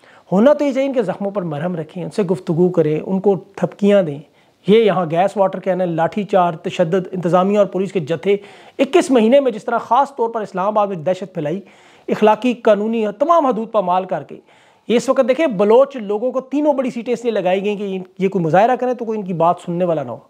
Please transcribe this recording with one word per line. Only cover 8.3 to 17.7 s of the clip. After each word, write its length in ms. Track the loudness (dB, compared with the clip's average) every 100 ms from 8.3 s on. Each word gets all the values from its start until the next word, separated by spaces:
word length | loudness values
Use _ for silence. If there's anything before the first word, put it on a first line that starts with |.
| -2 -4 -20 -12 -4
इक्कीस 320 | 2 2 4
महीने 300 | 2 6 4
में 120 | 2
जिस 140 | -4 -4
तरह 120 | -4
ख़ास 340 | 0 0 0 -2
तौर 120 | -4
पर 120 | -4
इस्लामाबाद 460 | -6 -4 -2 0 -2
में 160 | -2
दहशत 280 | -4 -4 -6
फैलाई, 280 | -8 -6 -6 -10 _ -20 _ -6
इखलाकी, 460 | 2 4 4 0 0
कानूनी 480 | 2 2 0 -2 -4
और 60 |
तमाम 340 | -2 2 2 2
हदूद 220 | -2 -2
पर 140 | -2
माल 220 | 0 -2 -2
करके, 340 | -8 -8 -20 _ _ _ _ -2
ये 80 | 0
इस 120 | 2
वक्त 120 | 0
देखिए, 260 | 2 2 0
बलोच 500 | 2 4 6 4 0
लोगों 340 | -6 -4 -4
को 80 | -4
तीनों 320 | -4 0 0 0
बड़ी 140 | -2
सीटें 220 | -4 -6
इसलिए 200 | -4 -2
लगाई 280 | -2 0 0
गई 160 | -2